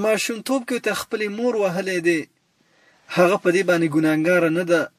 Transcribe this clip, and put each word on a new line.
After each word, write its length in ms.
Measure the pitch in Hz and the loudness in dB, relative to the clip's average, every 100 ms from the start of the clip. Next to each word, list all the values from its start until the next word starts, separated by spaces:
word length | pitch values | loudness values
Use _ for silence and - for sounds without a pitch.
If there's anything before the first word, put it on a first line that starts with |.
| 214 | 0
ماشومتوب 540 | 208 - 226 226 269 240 | 0 -2 -6 -2 -2 -2
کې 100 | 240 220 | -4 -2
ته 60 | 190 | -4
خپلې 260 | - 214 208 208 | -6 -6 -4 -2
مور 160 | 240 220 | -2 0
وهلی 440 | 196 170 190 180 | -2 -2 -4 -2
دی 200 | 170 165 139 _ _ _ _ _ _ _ - - | 0 0 -4 _ _ _ _ _ _ _ -4 2
هغه 200 | 175 196 | 2 2
په 120 | 180 | 2
دې 80 | 180 180 | 2 2
باندې 240 | 170 165 | 2 2
ګناهګاره 560 | 151 156 156 160 180 165 165 | 2 2 2 2 2 2 0
نه 60 | 175 | 2
ده. 100 | 170 135 | 0 0